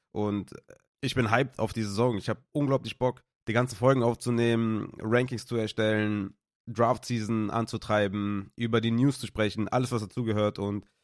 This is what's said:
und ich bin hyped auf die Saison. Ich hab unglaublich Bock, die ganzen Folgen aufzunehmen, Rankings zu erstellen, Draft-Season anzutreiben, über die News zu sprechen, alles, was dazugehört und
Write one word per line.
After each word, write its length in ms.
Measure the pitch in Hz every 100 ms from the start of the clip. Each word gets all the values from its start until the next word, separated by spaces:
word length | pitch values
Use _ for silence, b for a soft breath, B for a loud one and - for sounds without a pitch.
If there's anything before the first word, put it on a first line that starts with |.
| _
und 420 | 107 104 101 92 - - - _ _
ich 140 | 135 131
bin 160 | 113
hyped 280 | 117 135 -
auf 140 | 110
die 100 | 113
Saison. 340 | 107 101 123 104
Ich 120 | 101
hab 140 | 110 _
unglaublich 460 | 147 143 135 110 -
Bock, 260 | 127 123 _ _ -
die 60 |
ganzen 220 | 113 123 101
Folgen 280 | 123 135
aufzunehmen, 880 | 117 117 127 117 117 113 113 110 - -
Rankings 460 | 107 120 127 117 -
zu 100 | 117
erstellen, 800 | 110 - 110 107 107 104 98 - _ _ -
Draft-Season 840 | 107 117 120 - 117 107 110 104
anzutreiben, 1000 | 117 113 113 - 107 101 104 101 101 95 -
über 260 | 117 113
die 100 | 117
News 280 | 117 139 127
zu 80 | 104
sprechen, 400 | - 107 110 101
alles, 240 | 127 123
was 100 | 120
dazugehört 560 | 104 - 113 104 104 101
und 300 | 101 101 - _